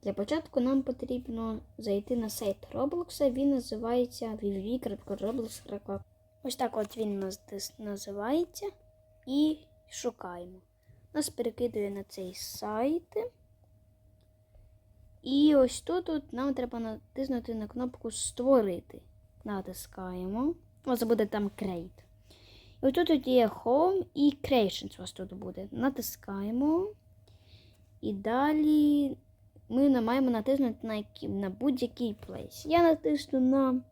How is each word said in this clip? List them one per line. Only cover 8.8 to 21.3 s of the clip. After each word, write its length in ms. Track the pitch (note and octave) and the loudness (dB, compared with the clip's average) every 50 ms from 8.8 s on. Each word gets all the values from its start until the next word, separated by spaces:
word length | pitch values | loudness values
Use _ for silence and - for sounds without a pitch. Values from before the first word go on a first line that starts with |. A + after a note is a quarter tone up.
| _ - _ _ _ _ _ _ _ | _ -20 _ _ _ _ _ _ _
і 300 | - C4 C#4+ D4+ D#4 D#4 - - _ _ _ _ _ | -2 0 2 2 2 0 -4 -10 _ _ _ _ _
шукаємо. 720 | - - - B3 A#3 _ - F#3 F3 F3 F3 F3+ F#3 F#3 _ _ _ _ _ _ - - _ - - | -14 -6 -6 -6 -6 _ -12 -12 -10 -10 -12 -14 -16 -20 _ _ _ _ _ _ -20 -20 _ -8 -4
Нас 160 | D4 D4 - | -4 -4 -4
перекидує 600 | - - A#3 A#3 A3 - B3 A#3+ A3 G#3+ G3+ G3+ | -4 -4 -4 -4 -2 -2 -4 -2 -2 -2 -4 -4
на 120 | G3+ G3 G3 | -4 -8 -10
цей 300 | _ - - F#3 F3+ F#3+ | _ -12 -12 -12 -10 -10
сайт. 840 | - - - - - - G#3 G#3+ A3 A#3+ C#4 D#4+ F4 - _ - G#4 A4+ B4 _ _ - _ _ _ _ _ _ _ _ _ _ _ _ - _ _ _ _ _ _ _ _ _ - - - - - _ _ _ _ - - - - | -12 -12 -12 -12 -10 -8 -6 -4 0 0 0 0 -2 -4 _ -6 -6 -6 -6 _ _ -20 _ _ _ _ _ _ _ _ _ _ _ _ -20 _ _ _ _ _ _ _ _ _ -20 -20 -20 -20 -20 _ _ _ _ -20 -20 -20 -12
І 340 | - B3+ C4 C#4 D4 D4+ D4+ | -4 0 4 6 8 8 8
ось 260 | C#4 C4 B3 - - | 8 6 6 2 -6
тут 280 | - - E4+ F#4 F4+ - | -4 -2 -2 -2 0 -2
от 240 | D#4+ D4 C#4+ - - | -4 -4 -4 -6 -6
нам 200 | A#3+ C4 C#4+ C4+ | -2 -2 -2 0
треба 260 | C4 B3 B3 B3 A#3 | -2 -4 -4 -4 -6
натиснути 760 | A3+ A3+ G#3+ G#3+ - _ _ - C4+ C4+ C4 A#3+ A#3 - A3+ | -6 -6 -8 -10 -14 _ _ -6 -4 -2 -2 -4 -4 -4 -6
на 120 | A3 G#3+ | -6 -6
кнопку 440 | G#3 - A#3+ B3+ B3 B3 - - A#3 | -8 -6 -6 -6 -6 -8 -8 -10 -10
«Створити». 920 | G#3+ - - - - - B3 C4 C#4 B3+ G#3+ G3 F3 F3 - _ - - - - - - _ _ _ - - | -8 -6 -8 -8 -6 -2 4 6 6 6 6 4 -2 -4 -8 _ -20 -20 -20 -20 -20 -20 _ _ _ -14 -8
Натискаємо. 1120 | G#3+ G#3 G3 F#3+ - F3+ - - - - - F#3 F#3 F3+ F3+ F#3 F#3 G3+ A3+ C4 D4+ E4+ - _ _ _ _ _ | -6 -6 -6 -6 -8 -12 -14 -14 -16 -14 -12 -10 -8 -8 -6 -6 -6 -4 -2 -2 -2 -2 -4 _ _ _ _ _
Ось 180 | C#4+ B3+ A#3 A#3 | 0 2 2 4
буде 220 | A3+ A#3 G#3+ A3 | 2 2 2 2
там 220 | G3+ | 0